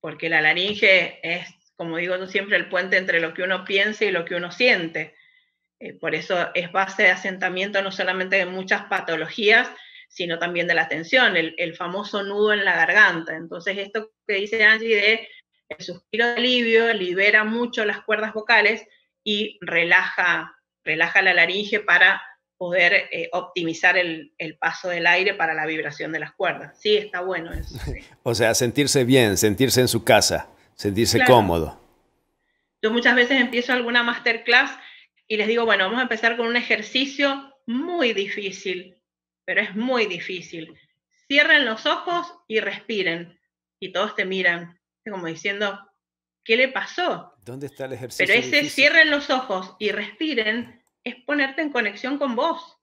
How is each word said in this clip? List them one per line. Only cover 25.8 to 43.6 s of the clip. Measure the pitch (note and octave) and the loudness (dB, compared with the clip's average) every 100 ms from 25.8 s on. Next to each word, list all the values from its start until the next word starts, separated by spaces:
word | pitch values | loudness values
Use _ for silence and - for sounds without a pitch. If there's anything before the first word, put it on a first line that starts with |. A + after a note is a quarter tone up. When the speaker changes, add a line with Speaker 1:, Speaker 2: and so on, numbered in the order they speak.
| D3+ D3 D#3 | -6 -8 -8
Speaker 1:
de | D#3+ | -8
las | D3+ | -10
cuerdas. | _ F3+ D3+ D3+ _ | _ -4 -4 -12 _
Sí, | G#3+ G#3 | 0 0
está | G#3 F3+ | 0 -8
bueno | F#3 F3+ E3 | -6 -6 -6
eso, | - - A#2 | -10 -10 -12
sí. | - - - | -10 -12 -14
Speaker 2:
<laughs> | _ | _
O | B2 | -4
sea, | A2+ A2+ | 2 2
sentirse | A2 B2 A2+ C#3 D3 | 2 0 4 6 6
bien, | B2 C3 A2+ F#2 | 8 8 8 6
sentirse | A2 G2 C3 B2 | 2 4 4 4
en | B2+ | 4
su | A#2 | 2
casa, | - A2 - D#2+ - _ _ | 6 6 6 -2 -6 _ _
sentirse | _ G#2 G2+ A2+ - | _ -4 0 2 4
Speaker 1:
Claro. | B3+ | 8
Speaker 2:
cómodo. | B2 G2+ E2+ D#2 - _ _ _ _ _ _ _ _ _ _ | 8 8 0 -2 -8 _ _ _ _ _ _ _ _ _ _
Speaker 1:
Yo | A3 | -2
muchas | A#3+ A#3+ | 2 2
veces | B3 A#3+ C4+ | 2 2 2
empiezo | A#3+ A#3 A#3+ | 0 -2 -2
alguna | B3+ A#3 A#3+ | -2 0 0
masterclass | A#3 A#3+ A#3+ A3+ A#3+ A#3+ C#4 - - - _ _ _ | 0 -2 -2 -2 2 2 2 -6 -20 -20 _ _ _
y | G#3+ | -2
les | G#3 | 0
digo, | A#3 | 0
"Bueno, | A3+ G3+ | 2 2
vamos | F#3+ A#3 | 2 0
a | |
empezar | B3 A3 A#3 A#3 | -4 -2 -2 0
con | A#3 | -2
un | A#3+ | -2
ejercicio | A3+ G#3+ G#3 B3+ C#4 - C#4 C#4 - _ - | -2 -4 -2 -4 -4 -2 -2 -2 -10 _ -6
muy | A#3+ E4+ F4 B3 | -6 -4 0 0
difícil", | G3+ G3+ - G3 F#3 G3+ F3+ F#3+ _ _ _ _ _ - | 0 -4 -6 -8 -8 -8 -8 -12 _ _ _ _ _ -4
pero | F3+ | -2
es | G#3 F#3+ | -2 -4
muy | B3+ B3 G3+ | -2 0 -2
difícil. | E3+ - F#3 E3+ E3+ D#3+ - _ _ _ _ _ | -4 -10 -12 -12 -16 -16 -20 _ _ _ _ _
"Cierren | C#4 D4+ D4+ | 4 6 6
los | B3+ E4 D4 | 4 -2 -2
ojos | E4+ - F4 E4 - _ | -2 -2 -4 -4 -14 _
y | A3 | -2
respiren". | G3+ F#3 - G#3+ F3 E3+ E3+ _ _ _ | -2 -10 -6 -2 -2 -4 -8 _ _ _